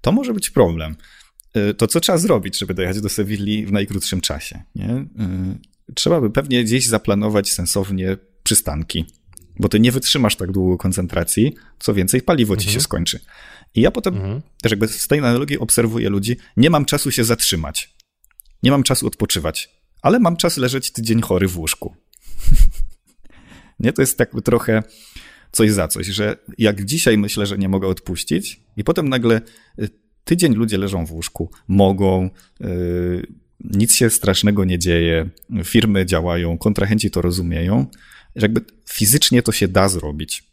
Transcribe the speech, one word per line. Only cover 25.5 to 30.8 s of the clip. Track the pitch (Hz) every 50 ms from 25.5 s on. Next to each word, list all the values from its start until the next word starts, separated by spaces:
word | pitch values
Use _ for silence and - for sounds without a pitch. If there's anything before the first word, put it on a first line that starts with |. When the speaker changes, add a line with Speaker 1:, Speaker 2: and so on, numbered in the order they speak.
| -
Speaker 1:
coś | - 113 107
za | 107 98 85 80
coś, | - - 92
że | 95 95 98 104 104 113 - _ - - -
jak | 113 107 104 98 101
dzisiaj | 98 139 165 - - 117 107
myślę, | 101 101 - 107 104
że | 98 101 98
nie | 98 95
mogę | 95 98 95 95
odpuścić | 92 - _ - 92 85 - - - 175 202 - - _ _ _ _
i | - 104
potem | - 170 175 165 139
nagle, | 131 127 117 117 113 110 113 - - - _ _ _ -
y, | 110 104 _ _ _ _ _ _ _
tydzień | - 160 175 180 156 120
ludzie | 104 117 110 104
leżą | 95